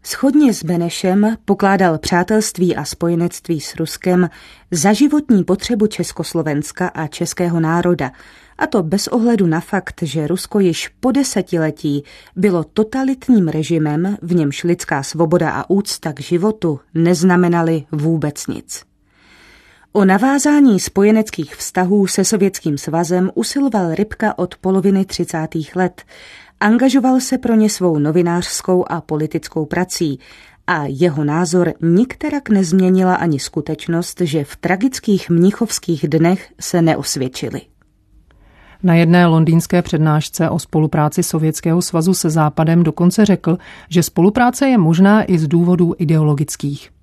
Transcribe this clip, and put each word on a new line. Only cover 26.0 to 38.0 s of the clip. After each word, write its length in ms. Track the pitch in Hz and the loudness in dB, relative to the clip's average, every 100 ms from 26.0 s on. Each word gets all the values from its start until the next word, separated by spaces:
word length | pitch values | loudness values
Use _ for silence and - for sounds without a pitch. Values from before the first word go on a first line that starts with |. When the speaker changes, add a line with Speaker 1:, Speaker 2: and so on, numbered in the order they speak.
| - - - - - _ | -20 -20 -20 -20 -20 _
Speaker 1:
Angažoval 600 | 208 233 262 262 254 262 | 2 4 4 4 2 0
se 180 | 262 254 | 0 -4
pro 160 | 233 | 0
ně 160 | 220 214 | 2 2
svou 280 | - 180 151 | 0 0 0
novinářskou 840 | 147 165 170 175 175 - - 185 - | 0 2 0 -2 -4 -6 0 0 0
a 120 | 165 | -6
politickou 680 | - 151 156 160 - 160 147 | -6 -6 -4 -6 -6 -8 -4
prací 520 | 170 180 - 160 131 - - - _ - | -4 -4 -4 -4 -4 -12 -20 -20 _ -4
a 180 | 170 143 | -4 -4
jeho 380 | 135 175 147 | 0 0 0
názor 480 | 147 156 175 180 170 - | -2 0 0 0 0 0
nikterak 640 | 165 175 254 - - 381 370 | 2 2 0 -4 -6 -6 0
nezměnila 680 | 202 175 190 185 185 185 | 0 2 2 4 2 2
ani 260 | 185 170 139 | 0 0 -2
skutečnost, 800 | - 160 147 151 - 170 170 - | -4 -8 -6 -8 -4 -4 -4 -6
že 240 | 175 156 | -4 -2
v 120 | 139 - | -6 -6
tragických 720 | 170 185 254 - - 196 - | -4 -2 -2 -2 0 -2 2
mnichovských 800 | 170 185 - 226 - - 160 156 | 2 2 2 -4 -4 -4 -4 0
dnech 440 | 156 165 185 - _ | 0 2 0 -6 _
se 220 | - 175 | -4 0
neosvědčili. 800 | 165 - 143 143 131 - 120 127 - _ _ _ | 2 0 -4 -6 -6 -6 -8 -10 -14 _ _ _